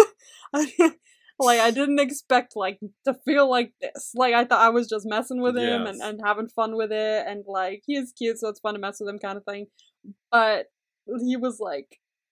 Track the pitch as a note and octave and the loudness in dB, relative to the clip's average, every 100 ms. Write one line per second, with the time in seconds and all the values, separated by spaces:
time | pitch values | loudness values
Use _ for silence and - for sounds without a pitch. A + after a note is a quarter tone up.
0 | G#4 - _ - - C#4+ D4+ - E4 - | 10 4 _ -20 -6 -2 -2 2 2 2
1 | _ _ _ - B3+ A#3 A3+ A#3 C#4+ C#4+ | _ _ _ 0 4 6 4 4 2 2
2 | C#4 C#4 - B3+ B3+ G#3+ F#3+ G3 G3+ - | 0 -2 0 0 2 -4 -6 -6 -14 -6
3 | C4+ B3+ - C#4+ C#4 B3 A#3+ _ - - | -6 -4 0 4 4 2 -2 _ -12 -12
4 | - A#3 B3+ A#3 B3 A#3 A3+ A#3 A#3 G#3+ | -12 0 2 4 4 4 6 4 -2 -6
5 | G#3+ G#3+ A#3 B3+ B3 A#3+ A#3+ A#3+ A3 G3 | -4 -4 -4 -2 -2 0 -2 -2 -4 -8
6 | G#3 G#3+ G#3 G#3 A3+ - A3 A3 A3 G#3+ | -10 -6 -4 -2 -4 -4 -2 -2 -4 -2
7 | G#3+ G#3+ - G#3 G3 G3 F#3 G#3 - C#4+ | -2 -2 -4 -10 -6 -4 -4 -6 -6 -6
8 | B3 - A#3 A3+ A3 G#3 G#3+ G#3 G3 G3+ | -6 -6 -6 -4 -6 -6 -8 -6 -8 -8
9 | G#3 G3+ G3+ G3+ G3+ G3+ G#3 _ _ _ | -10 -8 -10 -10 -10 -12 -14 _ _ _
10 | G3+ - _ A#3 A3 G#3 - _ _ _ | -20 -20 _ 2 2 0 -4 _ _ _
11 | - A#3 B3 B3+ B3+ A3 G3+ C#3+ C3+ _ | -10 -6 -4 -2 -4 -6 -8 -8 -12 _
12 | _ _ _ | _ _ _